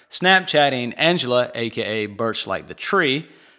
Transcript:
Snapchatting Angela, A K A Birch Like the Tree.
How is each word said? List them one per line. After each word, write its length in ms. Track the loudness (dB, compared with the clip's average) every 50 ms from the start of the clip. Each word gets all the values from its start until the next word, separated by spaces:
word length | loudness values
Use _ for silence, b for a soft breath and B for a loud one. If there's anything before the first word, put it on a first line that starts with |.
| B B -8
Snapchatting 840 | 0 2 4 4 4 4 2 2 4 4 4 2 0 -4 -6 -4
Angela, 540 | 0 2 2 2 2 0 2 2 2 2 0 -2
A 120 | -6 -6 -6
K 140 | -4 -4 -4
A 240 | -4 -2 -4 -4
Birch 400 | -4 -4 -4 -4 -4 -4 -4 -4
Like 220 | -4 -6 -6 -6 -10
the 60 | -14
Tree. 520 | -12 -6 -2 0 2 2 2 0 -2 -4 B B B B B B